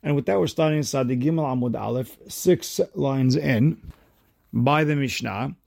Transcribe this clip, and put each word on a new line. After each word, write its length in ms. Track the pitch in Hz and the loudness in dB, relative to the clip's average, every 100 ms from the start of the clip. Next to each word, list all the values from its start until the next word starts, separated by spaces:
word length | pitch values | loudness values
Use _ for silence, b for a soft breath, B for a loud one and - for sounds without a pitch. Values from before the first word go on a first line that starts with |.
And 140 | - 143 | 0 -2
with 100 | - | 2
that, 120 | 196 | 0
we're 80 | 170 | 0
starting 360 | - 156 151 | 0 0 2
Sadi 340 | 135 139 123 127 | -2 -2 0 0
Gimel 260 | 135 160 | 0 0
Amud 340 | 147 127 123 113 | 0 -2 -2 -4
Aleph, 400 | 104 120 127 - - | -4 -4 -6 -12 -16
six 500 | - 180 175 - - - - | -4 2 2 0 -4 -4 -2
lines 400 | 139 135 131 127 | -2 2 2 2
in, 560 | 147 120 139 170 - B B B B _ _ | 2 4 4 2 -10 B B B B _ _
by 320 | - 120 147 156 | 0 2 2 2
the 100 | 147 | 0
Mishnah. 580 | 135 - 120 98 127 - | -2 -4 -6 -6 -6 -8